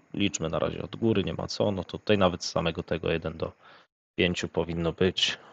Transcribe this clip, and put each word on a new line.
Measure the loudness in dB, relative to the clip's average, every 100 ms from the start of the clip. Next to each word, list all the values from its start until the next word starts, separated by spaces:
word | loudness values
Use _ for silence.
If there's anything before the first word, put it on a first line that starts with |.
| _
liczmy | -2 0 0 -2
na | 0
razie | -2 -4
od | -8
góry, | -2 2 2
nie | 0
ma | -2 -6
co. | -2 -2
No | -2
to | -6 -4
tutaj | 2 6
nawet | 4 2
z | -4
samego | -2 -2 -2
tego | -4 -2 0
jeden | -2 -4 -6
do | -8 -8 -20 -20 _ _ _
pięciu | 0 2 2 -2
powinno | -2 -2 0 -2
być. | 2 0 2 -2 -2 -12